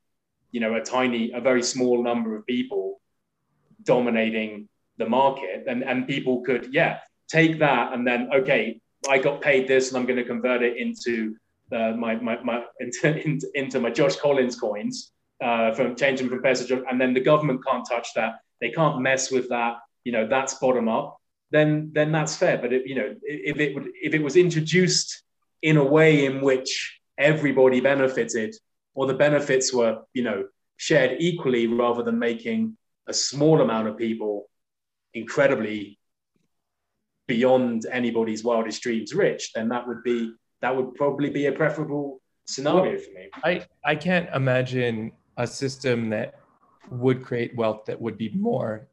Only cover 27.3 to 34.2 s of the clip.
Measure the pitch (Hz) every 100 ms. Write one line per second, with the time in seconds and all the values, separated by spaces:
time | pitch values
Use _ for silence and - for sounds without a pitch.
27.3 | 156 143 127 131 127 135 139 131 131 113
28.3 | 117 107 - _ _ _ 135 135 131 143
29.3 | 147 - 131 - 123 113 110 - 127 120
30.3 | 98 98 _ _ - - 156 127 127 170
31.3 | 170 135 120 117 120 120 117 117 117 117
32.3 | 113 117 113 113 - _ _ - - -
33.3 | 139 151 156 120 113 107 107 113 113